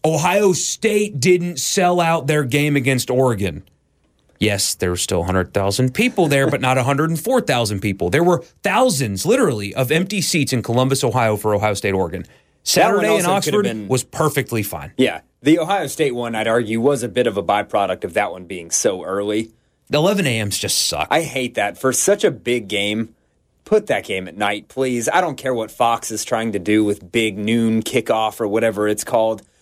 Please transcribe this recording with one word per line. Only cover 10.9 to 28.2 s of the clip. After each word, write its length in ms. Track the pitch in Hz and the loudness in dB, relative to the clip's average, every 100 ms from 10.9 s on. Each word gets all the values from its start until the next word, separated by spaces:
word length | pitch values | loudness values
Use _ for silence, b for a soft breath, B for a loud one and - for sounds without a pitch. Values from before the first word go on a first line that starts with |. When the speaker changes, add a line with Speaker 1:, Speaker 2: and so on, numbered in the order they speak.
| 131 127 | 2 0
Speaker 1:
Ohio 320 | 123 113 104 | 2 0 0
for 180 | 107 104 | 0 0
Ohio 180 | 107 | 0
State, 200 | 101 101 | -2 -2
Oregon. 300 | 95 87 87 | 0 -2 -6
Speaker 2:
That 40 | 90 | -12
one 60 | b b b | b b b
Speaker 1:
Saturday 440 | - - 202 202 208 | -2 2 4 4 2
in 40 | |
Speaker 2:
also 100 | - | 2
could 40 | - | 2
have 100 | 196 | 0
Speaker 1:
Oxford 260 | - 208 | 2 0
Speaker 2:
been 240 | 196 110 101 | 0 -4 -2
Speaker 1:
was 160 | 127 | -2
perfectly 580 | - - 156 143 123 113 | -2 -2 0 0 -2 -4
fine. 300 | 101 80 69 - | -4 -8 -12 0
Speaker 2:
Yeah. 240 | 127 82 _ _ | 0 0 _ _
The 180 | 139 165 | 2 4
Ohio 280 | 165 196 147 | 2 -2 -2
State 280 | - 147 120 | -2 -2 -2
one, 200 | 117 113 | -4 -2
I'd 140 | 110 | 0
argue, 320 | 117 107 113 | 0 0 0
was 220 | 127 139 | 2 0
a 60 | 113 | -2
bit 160 | 98 117 | 0 0
of 120 | 101 | 0
a 60 | |
byproduct 600 | 92 104 104 107 98 90 | 0 0 0 0 0 -2
of 120 | 92 85 | -2 -2
that 180 | 101 | -2
one 100 | 92 | -6
being 280 | 87 92 82 | -10 -12 -4
so 340 | - 113 92 87 | -2 -2 -2 -6
early. 480 | 95 104 107 117 _ _ _ _ | -4 -2 -4 -6 _ _ _ _
Speaker 1:
The 100 | 143 | 0
eleven 280 | 175 202 151 | 0 0 -2
A 160 | 113 | -2
Ms 160 | 104 - | -4 -4
just 260 | 98 - - | -4 -2 -2
suck. 220 | 76 78 | -4 -2
Speaker 2:
I 100 | 156 | -2
hate 340 | 156 131 127 - | -2 -4 -4 -2
that. 220 | 101 - | -4 -2
For 160 | 131 | -2
such 320 | 127 - 202 202 | 0 2 2 2
a 60 | |
big 360 | 120 120 120 101 | 0 -4 -4 -2
game, 480 | 101 101 110 110 _ _ _ _ _ | -4 -2 -2 -6 _ _ _ _ _
put 240 | - 214 208 | 0 0 2
that 160 | 107 | -4
game 240 | 92 95 90 | -2 -6 -6
at 80 | 85 | -4
night, 320 | 104 104 107 | -2 -2 -8
please. 400 | - 131 123 120 | -4 -2 0 0
I 140 | 170 | 0
don't 160 | 175 131 | 0 -4
care 160 | 135 | -4
what 180 | 120 110 | -4 -4
Fox 400 | - 117 117 - | 0 2 2 -4
is 140 | 107 - | -8 -4
trying 260 | 117 113 | -2 -2
to 80 | 101 | -4
do 240 | 90 107 | 2 4
with 260 | 104 104 87 | 4 -2 -2
big 280 | 117 110 98 | -2 -2 -2
noon 440 | 104 117 113 113 | -2 0 2 0
kickoff 600 | 107 127 - 110 | 0 -2 0 0